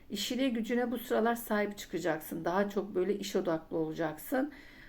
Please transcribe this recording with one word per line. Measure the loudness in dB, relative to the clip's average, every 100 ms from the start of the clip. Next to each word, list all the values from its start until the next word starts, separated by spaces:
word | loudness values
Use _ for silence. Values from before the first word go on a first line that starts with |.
| -8
İşine | -6 -2 2 2
gücüne | 2 2 2 2
bu | 0
sıralar | 0 4 4
sahip | 2 0 0 0 -2
çıkacaksın. | -6 -2 0 0 -2 -4
Daha | 0 2 2
çok | 0 0
böyle | 0 0 0
iş | 0 0
odaklı | 2 0 0 -2
olacaksın. | 0 0 -2 -4 -2 0 0 -4 -18 -20